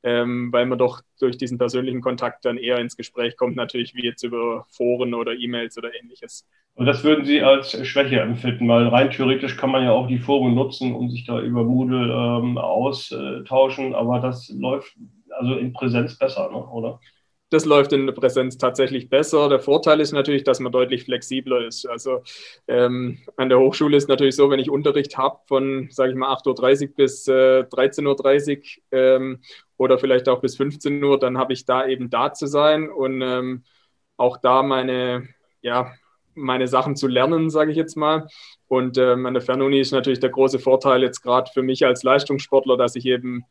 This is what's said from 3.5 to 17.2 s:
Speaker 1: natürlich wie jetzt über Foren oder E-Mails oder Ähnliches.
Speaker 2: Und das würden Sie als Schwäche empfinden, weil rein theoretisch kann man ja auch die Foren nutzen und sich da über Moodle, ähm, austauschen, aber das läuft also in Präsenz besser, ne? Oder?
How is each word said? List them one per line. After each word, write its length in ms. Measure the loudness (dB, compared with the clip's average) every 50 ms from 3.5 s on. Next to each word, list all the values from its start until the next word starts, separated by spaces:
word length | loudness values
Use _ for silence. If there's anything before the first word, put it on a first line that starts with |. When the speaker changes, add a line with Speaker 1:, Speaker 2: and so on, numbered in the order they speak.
| -2
Speaker 1:
natürlich 380 | -6 -6 -6 -6 -8 -8 -8 _
wie 120 | -6 -6
jetzt 160 | -6 -6 -6
über 420 | -10 -8 -6 -4 -4 -4 -6 -8 -12 _
Foren 420 | _ -4 -2 -2 0 0 -2 -4
oder 220 | -4 -4 -4 -6 -6
E-Mails 420 | -6 -6 -6 -6 -6 -8 -8 -10
oder 140 | -12 -12 -12 -14
Ähnliches. 540 | -16 -20 -20 -20 _ -20 -20 -20 -20 _ _ _ _ _ _ _
Speaker 2:
Und 100 | 0 0
das 180 | 0 0 2 4
würden 220 | 4 4 4 2
Sie 160 | 2 2 4
als 440 | 6 6 6 6 2 -6 -10 -8 -8
Schwäche 340 | -2 0 0 0 2 0 0
empfinden, 460 | 0 -2 -4 -4 -4 -6 -4 0 2 4
weil 200 | 4 4 4 4
rein 220 | 4 4 2 2
theoretisch 480 | 0 -2 0 0 0 0 -2 -8 -6 -4
kann 120 | -4 0
man 140 | 0 0 2
ja 80 | 4
auch 140 | 2 2 2
die 120 | -2 -4 -4
Foren 360 | 0 0 0 2 2 2 2
nutzen 400 | 2 0 -2 -4 -6 -6 -6 -4
und 160 | -4 -6 -6
sich 160 | -6 -10 -8
da 120 | -6 -6 -6
über 200 | -4 -2 -2 0
Moodle, 480 | 0 2 2 0 0 0 0 0 -2 -2
ähm, 460 | -2 -2 -2 0 0 -2 -2 -2 -4
austauschen, 1400 | -4 -2 -2 -2 0 0 -2 -4 -6 -12 -12 -12 -10 -10 -10 -10 -12 -8 -2 2 2 2 2 2 -6 -6 -4 -2
aber 260 | -2 -2 0 0 -2
das 280 | -2 -4 -6 -8 -14 -14
läuft 480 | -10 -6 -4 -4 -4 -6 -8 -14 _ _ -20 -20 _ _ _ _
also 260 | -10 -6 -4 -4 -4
in 180 | -4 -4 -8 -8
Präsenz 420 | -6 -4 -2 0 0 -2 -2 -2 _
besser, 320 | -4 -2 -2 -4 -6 -6
ne? 60 | -8 -12 -12 -10
Oder? 320 | -10 -8 -8 -8 -10 _ _ _ _ _